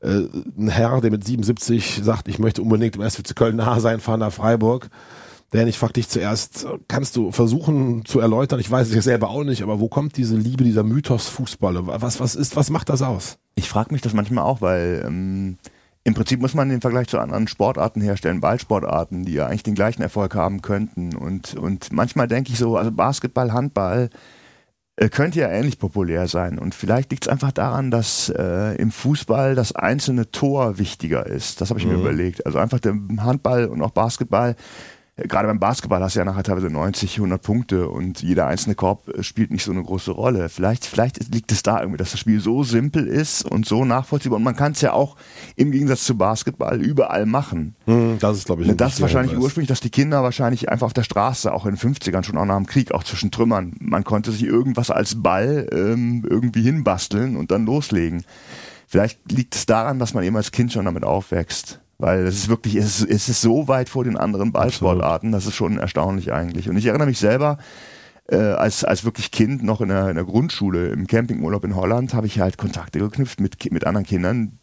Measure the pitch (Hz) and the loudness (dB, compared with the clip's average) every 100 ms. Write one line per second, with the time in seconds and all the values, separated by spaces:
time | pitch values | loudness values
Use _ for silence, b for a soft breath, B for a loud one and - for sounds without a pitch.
0 | - 101 87 - - - 107 85 117 131 | 0 0 0 -6 -10 -4 0 2 2 4
1 | 113 107 98 123 107 117 - 117 101 - | 2 0 -2 -2 0 0 0 0 0 -2
2 | 101 113 - 98 110 104 107 110 117 98 | 0 0 -2 0 0 0 2 2 2 0
3 | 107 - - - 113 110 113 117 113 113 | -4 -4 -8 0 2 2 2 2 2 0
4 | 113 110 107 - 107 117 110 127 - B | 0 0 0 0 2 4 4 0 -4 B
5 | B B B B B 113 117 107 113 - | B B B B B 2 2 2 0 0
6 | 117 - 104 107 - - - - - 127 | -2 -2 -2 -2 -4 -8 -10 -10 -6 -4
7 | 135 127 104 98 117 127 160 151 135 117 | -2 -2 -2 2 2 4 2 0 2 -2
8 | 107 131 113 110 139 131 104 127 117 110 | 0 2 4 2 0 -2 0 2 4 4
9 | 107 117 104 120 147 123 98 104 113 - | 4 2 0 -2 -2 -2 -2 0 0 0
10 | 147 143 120 113 110 127 123 110 107 127 | -2 -2 0 0 0 2 4 4 2 0
11 | 147 120 - - 127 - 98 87 90 - | 0 -2 -2 -6 -8 -2 -2 0 -4 -4
12 | 120 120 127 - 139 - 143 160 - 139 | -4 -2 -4 -2 -4 0 0 0 0 0
13 | 131 98 - - _ - 98 104 110 147 | 0 -2 -6 -14 _ -6 -2 -2 0 -2
14 | 123 104 104 120 82 131 90 90 87 87 | 0 0 0 2 2 2 2 2 0 -2
15 | 50 85 95 95 95 92 B B B B | -4 -4 -4 -2 -4 -6 B B B B
16 | - 110 110 131 131 151 135 127 127 120 | 0 0 0 0 0 0 0 2 0 0
17 | 120 - 64 98 110 - 104 131 95 - | 0 -2 -2 -2 -2 0 0 2 -2 0
18 | 104 101 - 92 82 117 - 104 - 78 | 0 0 0 0 0 0 0 -2 0 -2
19 | 82 92 92 73 69 101 - 104 104 117 | -2 -6 -4 -2 -2 -2 -2 0 0 0
20 | 78 - 98 107 85 98 - 101 107 - | -4 -2 -2 0 0 -2 -4 -2 -2 -6
21 | 87 80 71 95 - - 87 98 - 113 | -6 -6 -6 -6 -8 -8 -4 -4 -4 -2
22 | 123 - 120 117 127 117 117 110 107 110 | 0 0 0 0 -2 -2 0 2 0 2
23 | 110 139 - - 127 117 143 120 95 110 | 0 0 -2 -2 0 0 0 0 0 0
24 | 120 B B B B B B _ _ - | -2 B B B B B B _ _ 0
25 | 107 - 147 165 127 92 139 127 98 101 | 0 2 0 2 0 0 -2 -2 -4 -2
26 | 90 82 90 87 90 82 87 - 95 117 | 0 0 0 -2 -2 -4 -6 -6 0 0
27 | 135 135 - 135 139 - 127 123 135 117 | 0 -6 -2 0 0 0 -2 0 0 0
28 | 110 - - - 92 87 104 98 110 - | 0 -2 -4 -2 -2 0 -2 0 -2 0
29 | 127 147 - 113 135 131 113 - 92 131 | -2 -2 0 2 2 2 0 0 0 0
30 | 139 123 113 - 143 139 123 95 98 - | 0 0 0 0 0 2 0 0 -4 -2
31 | 80 78 - 67 - - 95 110 85 90 | -2 -2 -2 -6 -6 -6 -4 0 0 2
32 | 90 76 90 87 - 73 101 123 113 104 | 2 0 -2 -2 -2 0 0 2 0 -2
33 | 101 107 113 127 - 123 117 60 76 - | -4 -2 0 0 2 2 0 0 -2 0
34 | 117 - - 98 120 117 B B B B | 0 0 0 2 2 -2 B B B B
35 | B - - 90 104 107 98 123 - 92 | B -10 -2 0 0 2 0 0 0 0
36 | 95 107 92 95 98 92 92 76 87 - | 2 0 0 -2 0 0 0 -2 -2 -2
37 | 98 - 98 92 - 110 123 92 87 50 | -4 -2 -2 -2 0 -2 0 0 0 -4
38 | 90 - 85 92 73 92 - 101 92 104 | -6 -4 -2 2 2 0 -2 0 0 0
39 | - - - - 113 - 104 92 85 95 | -6 -10 -8 -2 -2 -2 -4 -4 -4 -6
40 | - - 120 117 85 - 92 117 - - | -4 -2 0 0 -2 0 0 0 -2 0
41 | 120 - 113 117 - 107 - 107 92 - | 0 0 -4 -4 0 0 2 0 0 -4
42 | 92 107 - 107 104 123 139 117 139 156 | -4 -2 2 2 2 0 2 2 2 0
43 | 123 - 156 - - 98 110 110 131 120 | 0 0 0 -4 -2 -2 0 2 2 0
44 | 135 147 135 110 117 120 143 147 139 - | 0 -2 0 0 0 2 0 2 2 2
45 | 143 - B B B B 143 135 143 131 | 0 -2 B B B B 2 4 2 2
46 | - 120 95 113 - 139 - 120 - 143 | 0 2 2 0 -4 -4 -2 0 0 2
47 | - 90 107 123 143 85 76 110 - 117 | 2 2 2 0 -2 -4 -6 -6 2 4
48 | 117 110 107 104 90 85 87 92 127 131 | 4 2 0 0 -2 0 2 4 2 2
49 | - 131 127 - 127 151 139 131 117 - | 2 2 2 2 0 0 -2 0 0 2
50 | 143 147 127 123 123 120 - 127 120 120 | 4 4 2 2 0 0 0 0 0 0
51 | 113 104 107 127 113 - 101 98 117 135 | -2 0 0 0 -2 0 -2 0 0 0
52 | - 92 92 80 98 98 98 - 123 - | 0 -2 -2 -2 0 0 2 0 0 -2
53 | - - 104 - 117 107 90 - - 85 | -4 -4 -4 0 2 2 -2 -6 -2 -2
54 | 101 107 110 107 113 117 131 117 120 - | 0 0 0 -2 2 2 2 0 0 0
55 | 104 113 101 92 117 147 123 76 98 117 | 0 0 2 2 2 0 -2 -2 0 0
56 | 120 120 107 101 120 113 113 156 113 90 | 0 -2 0 0 2 2 2 2 2 0
57 | - 104 127 110 82 98 110 139 143 101 | 0 -2 0 -2 0 0 2 0 0 0
58 | 85 85 - B B B B B B 95 | 0 -2 -8 B B B B B B 2
59 | 107 - - 127 120 - - 110 117 131 | 2 -2 -4 -2 -2 -4 2 2 2 -2
60 | 120 113 90 110 101 - 120 117 95 85 | -2 0 0 0 -2 0 0 2 -2 -2
61 | 50 87 95 87 85 - - - _ _ | 0 -2 0 -4 -2 -6 -10 -16 _ _
62 | - 92 92 98 98 113 - 104 104 98 | 2 2 2 0 0 0 2 0 0 0
63 | 110 107 - 120 117 117 143 131 127 135 | 0 0 0 2 2 2 2 0 0 -2
64 | 123 - 98 101 101 - 117 - 90 90 | -2 -2 -2 0 0 2 0 2 2 2
65 | 85 80 110 107 101 - 95 107 95 - | 2 0 0 -2 -2 -2 -2 0 -2 0
66 | 85 98 85 65 85 87 87 90 113 117 | 0 -2 -2 -4 -4 -4 -2 0 2 2
67 | 147 123 104 123 147 147 B B B B | 2 2 2 4 2 -2 B B B B
68 | B B - - 107 98 107 - - 98 | B B -2 2 2 2 2 0 0 0
69 | 113 - 110 - 110 139 113 107 101 95 | 0 -4 -8 2 2 2 0 0 0 0
70 | 98 82 90 98 151 - 101 90 87 53 | 0 0 0 2 0 -2 0 0 0 -2
71 | 92 113 117 117 78 101 98 95 92 117 | 0 0 0 -2 -2 -2 -2 -2 0 0
72 | 127 120 107 107 95 - 104 - 80 78 | 0 -2 -2 2 0 0 -6 -6 -6 -2
73 | 101 - 131 - 98 - - 82 - 101 | -2 -2 -4 0 -4 -2 -4 -2 0 0
74 | 98 95 90 120 107 107 | 0 0 0 0 -2 -6